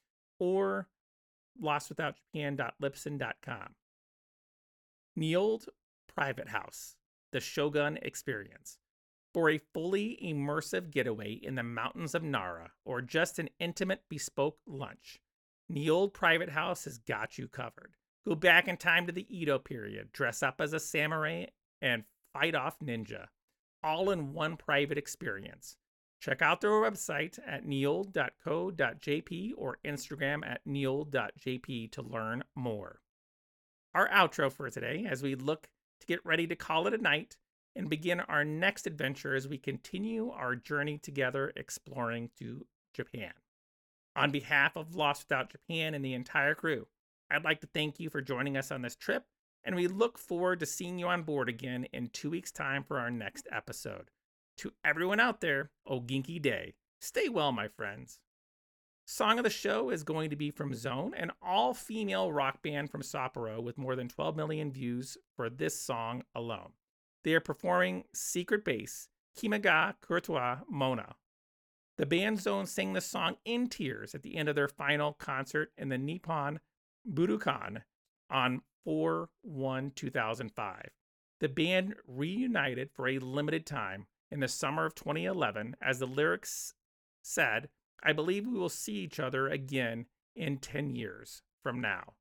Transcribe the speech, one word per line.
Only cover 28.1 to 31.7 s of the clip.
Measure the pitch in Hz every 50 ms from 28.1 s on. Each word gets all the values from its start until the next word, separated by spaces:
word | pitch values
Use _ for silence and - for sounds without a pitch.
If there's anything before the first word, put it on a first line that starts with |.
| 185
dot | 160 131 - - _ -
co | 160 151 165 180 190
dot | 180 160 139 117 143 147
J | - 151 147 156
P | - - 175 170 190 226 294
or | - - 131 123 - -
Instagram | 151 143 139 - - 151 139 135 139 147 143 -
at | - 123 - -
nyold | 147 139 139 139 131 131 143 151 147
dot | 135 127 107 101 - -
J | - 131 127
P | 123 - -